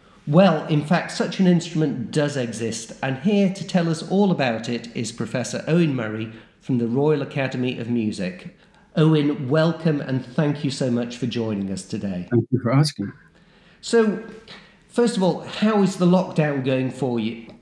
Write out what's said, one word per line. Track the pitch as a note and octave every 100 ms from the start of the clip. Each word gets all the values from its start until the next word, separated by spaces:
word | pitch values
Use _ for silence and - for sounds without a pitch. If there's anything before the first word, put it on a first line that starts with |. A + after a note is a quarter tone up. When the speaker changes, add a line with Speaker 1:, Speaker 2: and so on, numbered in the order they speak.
| _ _
Speaker 1:
Well, | - D#3 F#3+ D#3 -
in | D3+
fact, | D3 F3 -
such | - A#3 -
an | F#3
instrument | F3 - D#3 D#3 B2+ G#2
does | D3+ D3 C3+
exist, | A#2+ G#2 A2+ A2+ - -
and | C3+ C3
here | F#3+ G3+ G3
to | F#3+ -
tell | F3+ E3
us | D#3 -
all | F#3+ G3+
about | E3+ C3 A2 A#2
it | A#2 - -
is | A2+
Professor | - A2+ B2+ A#2 B2 -
Owen | E3 E3 B2+
Murray | A2 A2 A2+ - - _
from | - B2
the | A#2
Royal | B2 D3 D3
Academy | C3+ C#3+ C3 B2+ B2+ -
of | A2+
Music. | A#2+ G#2+ G2 F#2 F2+ - - _ _ _
Owen, | - D#3 D#3 C#3+ D3 B2+
welcome, | D#3 E3 E3 E3+ D3
and | - C3
thank | - - D3 C#3+
you | C#3
so | - C3
much | A#2+ A#2+ -
for | B2
joining | A#2 A2 G2+ G2
us | F#2+
today. | - A2 G2+ F2+ F2
Speaker 2:
Thank | A#2+ A2+
you | A#2+
for | A2+
asking. | C3+ D3+ - G2+ - - _ _ _ _ _
Speaker 1:
So, | - A#3 G#3+ - - - - - - _ _
first | - A#3+ F#3
of |
all, | F#3 E3
how | - - G#3+ G#3+
is | F#3+ -
the |
lockdown | F3 F3+ D3+ - D3 C#3+
going | B2+ C3 C3
for | - C3+ A#2
you, | A2 A#2 - -